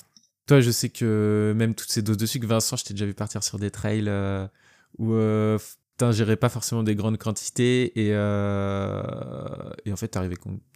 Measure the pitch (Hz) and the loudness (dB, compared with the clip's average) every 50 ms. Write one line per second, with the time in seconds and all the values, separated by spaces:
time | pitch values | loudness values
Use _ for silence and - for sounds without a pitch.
0 | - _ _ _ _ _ _ _ _ - 143 139 120 120 113 - - 120 _ - | -20 _ _ _ _ _ _ _ _ 6 6 8 8 6 2 0 -2 -4 _ -2
1 | 120 110 107 107 107 107 107 107 107 107 107 110 113 113 110 - - - - 120 | 0 2 2 2 2 2 2 2 2 2 2 2 2 0 0 -4 -4 -4 -2 -2
2 | 104 110 110 98 113 107 - 131 117 104 117 113 - - 131 120 - - 104 98 | 0 0 0 0 0 -2 -2 -4 -2 0 0 0 0 0 -4 -6 -6 -8 -6 -4
3 | 104 101 95 - 107 101 - 104 - - - 98 104 101 - - - 104 107 110 | -4 -4 -4 -4 -8 -6 -6 -4 -6 -4 -4 -4 -4 -4 -6 -4 -4 -2 0 0
4 | 107 104 101 98 98 98 98 95 95 98 _ _ _ _ _ _ _ _ _ - | 0 0 -2 -2 -2 -2 -2 -4 -6 -8 _ _ _ _ _ _ _ _ _ -4
5 | 110 113 113 110 110 107 107 107 107 107 110 104 - - - _ _ _ _ - | -2 0 2 2 4 4 4 4 2 2 2 0 -2 -8 -20 _ _ _ _ 0
6 | 123 120 107 107 113 107 110 - 135 123 - 120 - - 117 117 110 107 104 101 | 2 4 4 4 4 2 2 2 2 0 0 -2 -4 -2 -2 0 2 2 0 0
7 | 101 110 110 - - 117 104 - - - - - 123 123 127 127 127 - - 113 | 0 0 -2 -2 -2 -4 -6 -4 -6 -8 0 2 2 4 4 4 2 0 0 0
8 | 107 104 104 104 104 104 104 101 101 101 101 98 98 98 98 98 98 98 98 98 | 0 2 2 2 2 0 0 0 0 0 0 0 -2 -2 -2 -2 -2 -4 -4 -4
9 | 98 - - - - - - 65 - - - - - - - - - 104 98 - | -6 -6 -8 -8 -8 -10 -10 -10 -10 -10 -10 -10 -10 -12 -14 -10 -6 -6 -6 -4
10 | 110 110 - 98 92 90 90 - - 101 95 98 _ _ _ | -6 -6 -4 -4 -4 -4 -6 -8 -8 -10 -10 -10 _ _ _